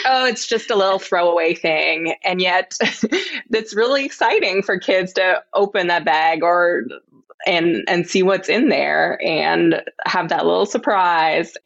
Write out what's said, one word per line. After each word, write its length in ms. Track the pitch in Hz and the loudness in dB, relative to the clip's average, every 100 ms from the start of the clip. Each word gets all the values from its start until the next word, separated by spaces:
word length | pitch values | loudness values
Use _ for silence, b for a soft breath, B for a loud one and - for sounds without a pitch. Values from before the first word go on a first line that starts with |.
"Oh, 220 | 262 262 254 | 0 2 0
it's 200 | 220 - | -2 -4
just 240 | 226 - | -4 0
a 60 | 220 | 0
little 220 | 190 190 | 2 0
throwaway 560 | - 185 175 170 165 | 0 0 2 2 0
thing." 600 | 170 165 156 156 160 165 - | 0 0 0 0 -2 -4 -4
And 180 | - 185 | -4 -2
yet 340 | 180 180 185 - | 0 0 -2 -2
<laughs> 40 | 208 - 226 359 392 285 - | -4 -2 -2 -2 -4 -10 -4
it's 240 | 220 220 | -4 -4
really 300 | 208 233 277 | -2 0 0
exciting 580 | 277 - - 427 214 185 | -2 -2 0 2 0 -2
for 160 | 196 190 | -2 -4
kids 360 | - 185 185 | 0 0 0
to 280 | 202 185 180 - | 0 0 0 -2
open 320 | - 202 202 175 | -2 0 0 0
that 180 | 175 | 0
bag 380 | 160 156 160 165 | 0 2 2 2
or, 400 | 170 175 175 175 113 - _ _ _ - - | 2 2 2 0 -4 -12 _ _ _ -8 -2
and, 360 | 175 170 165 - | 0 2 0 0
and 180 | 175 170 | -2 0
see 160 | 190 | 2
what's 280 | 185 190 185 | 2 2 0
in 180 | 208 277 | 0 2
there 500 | 147 143 156 165 - | 2 0 0 0 -2
and 560 | - 160 156 170 170 160 - - | -2 -2 0 2 2 0 -4 -10
have 240 | - 185 165 | -4 -4 -2
that 160 | 165 | -2
little 220 | 170 175 202 | 0 0 0
surprise 880 | 247 226 202 180 170 160 160 165 - | -2 0 2 2 2 2 0 -4 -6